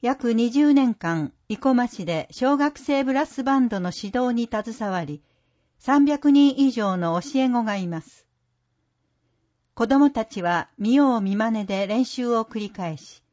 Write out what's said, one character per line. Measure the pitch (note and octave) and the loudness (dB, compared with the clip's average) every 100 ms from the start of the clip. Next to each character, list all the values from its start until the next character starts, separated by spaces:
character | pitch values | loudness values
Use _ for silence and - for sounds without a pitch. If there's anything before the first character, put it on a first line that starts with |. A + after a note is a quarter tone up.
約 | A#3+ C4 A#3 | -2 -2 -2
二 | A3+ A#3+ | 0 0
十 | B3+ D4 | 2 4
年 | C#4 C4 | 4 4
間、 | A3 E3+ E3 D3 _ _ | -2 -4 -4 -4 _ _
生 | G#3 | -4
駒 | C4+ B3 B3 | 0 2 0
市 | - | -6
で | F3 D#3+ - | -6 -6 -6
小 | - B3+ C#4+ | -4 0 2
学 | D4 D4 | 0 -2
生 | - C#4 | -2 -2
ブ | C4+ | 0
ラ | C4+ | -2
ス | D#4 - | -2 -4
バ | B3+ C#4 | 0 2
ン | B3 | 2
ド | G#3 | 0
の | F3+ | -6
指 | - G3+ B3 | -6 -6 -2
導 | B3+ | -2
に | A#3 A#3 | -2 -4
携 | A3 G#3+ A3 G#3+ | -4 -8 -8 -6
わ | F#3 | -4
り、 | D#3 D3 _ _ _ _ _ _ | -6 -10 _ _ _ _ _ _
三 | - C#4+ | 0 4
百 | C#4+ C#4+ D4 | 4 2 4
人 | C#4+ C#4+ C4+ | 6 6 4
以 | C#4 | 0
上 | A3+ G#3 F#3 | 2 -2 0
の | E3+ E3 | -2 -2
教 | F3 C4+ | -2 -2
え | C4 | 0
子 | B3 | 0
が | A3 G3+ | -2 -4
い | F3+ | -4
ま | E3 | -8
す。 | - _ _ _ _ _ _ _ _ _ _ _ _ _ _ _ _ | -10 _ _ _ _ _ _ _ _ _ _ _ _ _ _ _ _
子 | - A3+ | -6 2
ど | C4+ | 4
も | C#4+ | 4
た | C#4 A3 | 2 -6
ち | - | -4
は | F3 F3 - _ | -2 -2 -4 _
見 | G3+ | 0
よ | C4 C#4 A#3+ | 4 4 2
う | |
見 | G3 G3 | -2 -2
ま | A3 | -2
ね | A3 | -2
で | G3 G3 G3 | -4 -4 -2
練 | A3 | -2
習 | B3+ - A#3+ | -2 -4 -2
を | A#3 | -2
繰 | A3 A3 | -4 -8
り | G#3 | -10
返 | G3+ F3+ D#3 | -8 -10 -10
し | - - _ | -16 -20 _